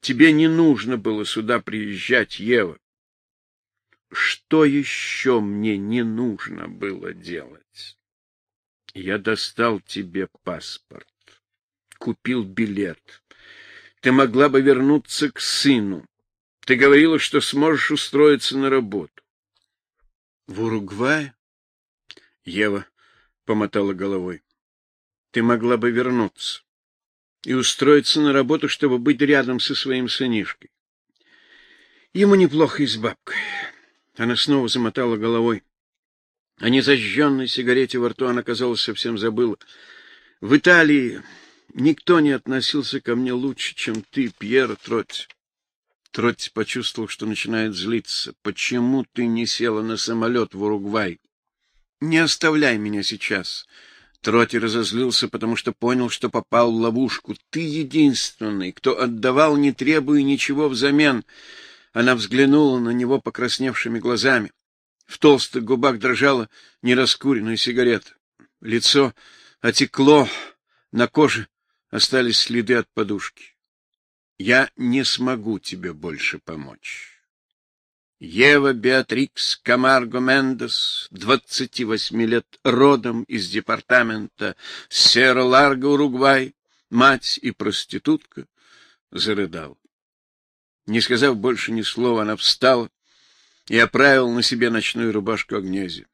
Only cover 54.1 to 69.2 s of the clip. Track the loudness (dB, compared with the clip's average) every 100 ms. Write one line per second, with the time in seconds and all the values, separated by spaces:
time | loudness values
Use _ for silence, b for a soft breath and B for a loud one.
54.1 | b 0 2 2 0 -4 -4 -4 -4 -2
55.1 | -2 -4 -6 -6 -4 -6 -4 -2 0 -2
56.1 | -4 -4 -6 -2 2 2 2 -2 0 -2
57.1 | -4 -12 -14 _ -8 -6 -6 -4 4 4
58.1 | 4 -6 -8 -6 -6 -8 -4 -2 0 -2
59.1 | -2 0 2 4 4 0 0 0 0 2
60.1 | 2 2 0 -2 -2 -2 0 0 4 4
61.1 | 2 -4 B B B B B B 0 2
62.1 | 2 0 2 6 6 4 2 -2 -2 0
63.1 | -2 -2 -6 -4 -2 -4 -4 -6 -4 -2
64.1 | 0 2 0 -2 _ _ _ _ _ _
65.1 | 2 6 6 2 -6 -2 0 0 0 -2
66.1 | 2 2 2 -4 b b b 0 2 2
67.1 | 0 0 0 -2 -4 -4 0 2 0 -4
68.1 | _ _ _ _ _ -4 -2 2 4 2
69.1 | -2